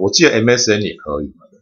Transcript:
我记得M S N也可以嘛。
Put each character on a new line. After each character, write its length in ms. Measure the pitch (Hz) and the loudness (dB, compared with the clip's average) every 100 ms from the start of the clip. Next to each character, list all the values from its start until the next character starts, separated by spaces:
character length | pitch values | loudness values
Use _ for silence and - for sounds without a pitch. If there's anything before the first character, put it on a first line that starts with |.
我 100 | 95 | -2
记 140 | - 151 | 2 2
得 60 | |
M 180 | 113 117 | 2 2
S 200 | 123 - | 2 0
N 120 | 104 | 0
也 160 | 98 - | -2 -8
可 260 | 76 73 | -8 -8
以 40 | 71 | -8
嘛。 200 | - _ _ | -14 _ _